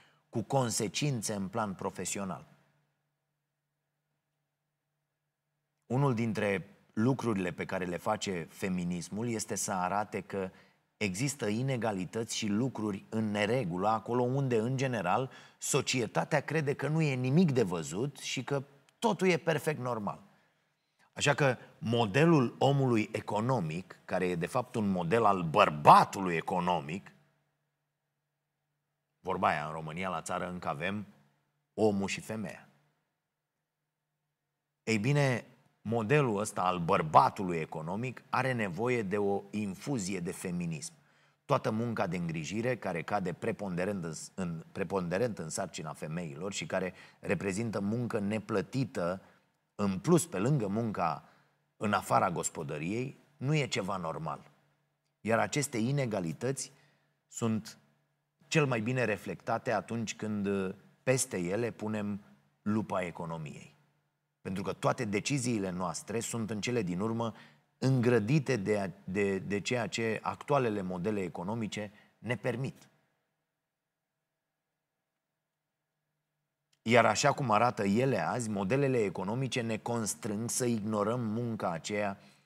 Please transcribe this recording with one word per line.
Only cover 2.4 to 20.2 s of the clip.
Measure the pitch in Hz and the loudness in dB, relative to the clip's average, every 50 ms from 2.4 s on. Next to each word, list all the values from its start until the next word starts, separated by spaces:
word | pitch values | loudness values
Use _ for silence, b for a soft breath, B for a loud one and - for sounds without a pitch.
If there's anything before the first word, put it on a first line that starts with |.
| - - - _ _ _ _ _ _ _ _ _ _ _ _ _ _ _ _ _ _ _ _ _ _ _ _ _ _ _ _ _ _ _ _ _ _ _ _ _ _ _ _ _ _ _ _ _ _ _ _ _ _ _ _ _ _ _ _ _ _ _ _ _ _ _ _ _ _ | -12 -16 -20 _ _ _ _ _ _ _ _ _ _ _ _ _ _ _ _ _ _ _ _ _ _ _ _ _ _ _ _ _ _ _ _ _ _ _ _ _ _ _ _ _ _ _ _ _ _ _ _ _ _ _ _ _ _ _ _ _ _ _ _ _ _ _ _ _ _
Unul | - 117 131 143 139 120 | -2 0 2 4 4 2
dintre | 107 117 113 98 107 104 101 98 92 80 - - _ _ _ _ | 2 0 0 0 0 0 2 0 0 -2 -6 -14 _ _ _ _
lucrurile | 107 110 127 135 - - 117 107 98 90 90 80 | 2 2 2 2 2 0 0 0 0 0 -2 -4
pe | - 90 | -4 -6
care | - 95 92 90 | -4 -4 -2 -2
le | 90 87 | -2 -4
face | 82 - 110 107 101 - 104 92 85 78 - | -4 -2 -2 -2 -2 -2 -4 -4 -4 -6 -8
feminismul | - - 107 95 92 90 87 87 90 87 80 - 98 104 120 120 | -8 -6 -4 -2 -2 -2 -2 -2 -4 -4 -6 -6 -6 -4 -4 -2
este | 113 107 - - 107 | -2 -4 -4 -4 -4
să | 92 - - 101 | -4 -4 -2 -2
arate | 92 90 90 98 104 107 - - 101 | -2 0 0 0 -2 -2 -2 -6 -8
că | 90 - - 98 92 92 b b b b b b b _ _ | -8 -6 -6 -4 -4 -6 b b b b b b b _ _
există | - 107 101 90 98 135 143 139 - 110 104 | -4 -4 -2 -2 -2 -2 -4 -2 -2 -2 -2
inegalități | 104 113 131 139 135 117 104 110 104 92 90 76 - 110 117 - - | 0 0 0 -2 -2 -2 -2 -2 -2 -2 -4 -4 -4 -6 -6 -4 -4
și | - 113 | -4 -2
lucruri | 104 101 104 131 131 - - 107 107 95 98 - - | 0 0 0 0 0 -2 -2 -4 -4 -4 -4 -6 -6
în | 110 113 110 104 | -4 -2 -2 0
neregulă, | 104 104 104 101 120 135 117 85 85 90 98 107 | 0 0 2 2 2 0 0 -2 -2 0 0 2
acolo | 113 110 - - 117 127 123 | 0 0 0 -2 0 0 0
unde, | 123 131 139 139 131 120 110 | 0 0 0 0 2 2 2
în | 110 123 135 | 2 0 0
general, | 123 139 131 123 107 85 87 98 117 131 127 B B B B B B | 0 -2 -2 -2 -2 0 0 0 0 0 -2 B B B B B B
societatea | - - 147 139 123 - - 131 113 - - 165 160 - - 143 | -4 0 0 2 2 2 0 0 0 0 -2 -2 -2 0 0 0
crede | - - 147 160 147 143 131 | 0 0 -2 0 0 0 -2
că | - - 139 | -2 -2 0
nu | 156 160 | 2 2
e | 160 147 131 | 2 2 2
nimic | 127 127 127 135 175 190 151 | 0 2 4 6 6 6 6
de | 131 131 113 | 6 4 2
văzut | 90 90 85 78 69 80 98 131 143 - | 2 0 -2 -4 -4 -4 -4 -4 -4 -4
și | - - - - 139 120 | -8 -8 -6 -6 -6 -4
că | - 139 139 135 - - - _ _ _ _ | -4 -4 -4 -4 -6 -14 -20 _ _ _ _
totul | - 226 196 - 180 185 | 0 0 2 4 4 4
e | 175 | 4
perfect | 151 - 165 160 147 - 156 151 120 | 4 2 0 0 2 0 0 -2 0
normal. | 123 127 120 110 101 92 76 - | -2 -2 -2 -2 -2 -4 -6 -8